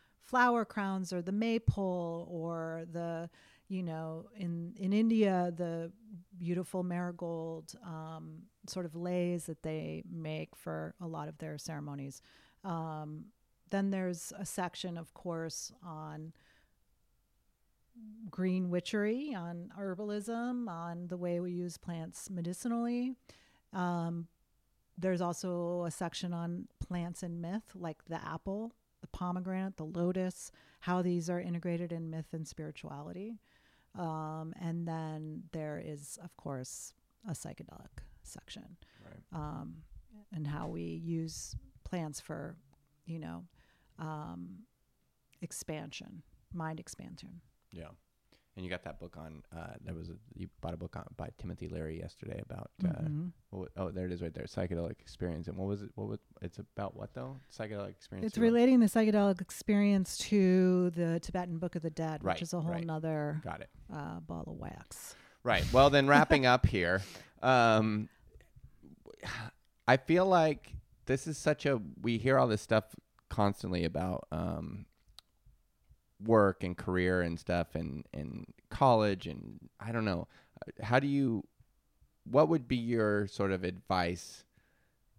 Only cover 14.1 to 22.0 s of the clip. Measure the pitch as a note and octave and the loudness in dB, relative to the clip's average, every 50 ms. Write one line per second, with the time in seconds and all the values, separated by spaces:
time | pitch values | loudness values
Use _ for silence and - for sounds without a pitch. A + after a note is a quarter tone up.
14.1 | F3+ E3 - - - - G3 - - - F3+ F3 - - - F3+ E3+ E3 E3 - | -2 -4 -8 -12 -10 -10 -10 -8 -4 -4 -4 -4 -6 -8 -8 -8 -8 -8 -12 -14
15.1 | _ - - F3+ E3+ E3 E3 D#3+ - - - - - - - F3+ D#3+ D#3 D#3 D#3 | _ -12 -8 -6 -6 -4 -6 -6 -6 -8 -10 -12 -14 -16 -14 -14 -12 -10 -10 -10
16.1 | D3+ D#3 D#3 D#3+ D#3+ _ _ _ _ _ _ _ _ _ _ _ _ _ _ _ | -10 -10 -12 -12 -14 _ _ _ _ _ _ _ _ _ _ _ _ _ _ _
17.1 | _ _ _ _ _ _ _ _ _ _ _ _ _ _ _ _ _ A#3+ A3 G#3+ | _ _ _ _ _ _ _ _ _ _ _ _ _ _ _ _ _ -20 -18 -18
18.1 | G#3+ A3+ A3+ F#3+ - - F#3 F#3 F3+ F#3 F#3 F3+ F3 F3 F3 - - G#3+ G#3 G#3 | -16 -14 -14 -10 -4 0 0 2 2 2 2 2 0 0 0 0 0 0 2 2
19.1 | A3+ B3+ D4 D4+ B3+ F#3 E3+ E3+ F3 F3 F3 G3 - G3+ G3+ G3 F3+ F3 G#3+ G#3 | 0 0 -2 -4 -6 -6 -6 -6 -8 -10 -12 -12 -10 -8 -6 -6 -4 -4 -4 -4
20.1 | G#3 G#3 G3 A3 A#3 A#3 A#3+ B3 B3 B3 A#3+ G#3 E3+ E3 E3+ E3+ E3+ F3 F3+ F3 | -4 -4 -4 -4 -4 -4 -2 -2 -2 -2 -4 -4 -6 -6 -6 -6 -6 -6 -6 -6
21.1 | F3+ F3+ F3 F3 F3 F3 F3+ F3+ F3+ F3 F3 F3 E3 - - F3+ E3+ E3 | -4 -4 -2 0 0 0 0 -2 -2 -4 -4 -4 -6 -8 -8 -8 -6 -6